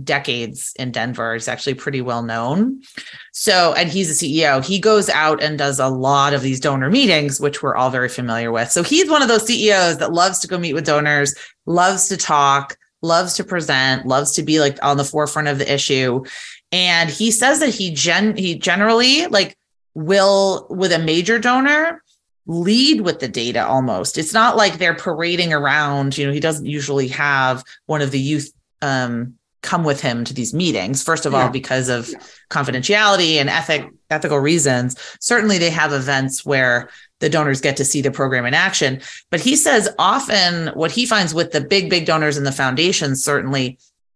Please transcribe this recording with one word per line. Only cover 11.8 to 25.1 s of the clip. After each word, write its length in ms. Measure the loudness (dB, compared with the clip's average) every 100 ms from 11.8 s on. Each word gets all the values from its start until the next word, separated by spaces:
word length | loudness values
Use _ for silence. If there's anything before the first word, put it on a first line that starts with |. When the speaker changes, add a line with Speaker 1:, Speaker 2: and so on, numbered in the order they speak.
| 2 2 -2
Speaker 1:
to 80 | -2
talk, 600 | 0 4 4 2 0 -12 _ _
loves 320 | 0 2 2
to 100 | -4
present, 640 | -4 -4 0 2 2 0 0
loves 260 | 0 0
to 100 | -2
be, 160 | 2 2
like, 200 | 2 2
on 140 | 0 0
the 80 |
forefront 440 | 0 -2 -2 -2 -2
of 100 | -2
the 140 | -2
issue. 520 | -2 0 0 0 -2 -4 -14 -18 -20 _
And 360 | 0 2 2 0
he 220 | 0 0
says 300 | 2 2 2
that 100 | 0
he 220 | 0 -4
gen-, 440 | -2 0 2 0 0
he 200 | -4 -2
generally, 720 | -2 2 2 4 4 2 2
like, 300 | 0 0 -6 _ _ _
will, 720 | -8 0 4 6 4 2 0 -6
with 220 | -2 0
a 60 | 2
major 400 | 2 0 2 0
donor, 640 | 2 2 2 2 0 -6 _ _ _ _ -8
lead 560 | -2 0 2 4 2
with 180 | 0 -2
the 80 | -4
data 360 | -4 -2 -2
almost. 540 | 0 0 0 -2 -4 -4
It's 140 | -2
not 240 | 2 2 4
like 220 | 2 2
they're 160 | -2
parading 580 | -2 -4